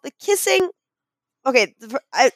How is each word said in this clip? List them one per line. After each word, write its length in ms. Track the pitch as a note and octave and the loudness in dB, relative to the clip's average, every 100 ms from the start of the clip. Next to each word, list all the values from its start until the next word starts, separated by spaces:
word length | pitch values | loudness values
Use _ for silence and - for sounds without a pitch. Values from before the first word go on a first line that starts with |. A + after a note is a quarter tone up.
the 60 | C#4+ - | -8 -10
kissing, 500 | - G4+ - F#4+ F#4 - _ _ _ _ _ _ C4 | -4 -2 0 0 -2 -8 _ _ _ _ _ _ 0
okay, 280 | B3 G3 _ | 0 0 _
the 100 | A3+ | -12
fir-, 100 | B3 - | -12 -6
I, 180 | - B3+ | 2 2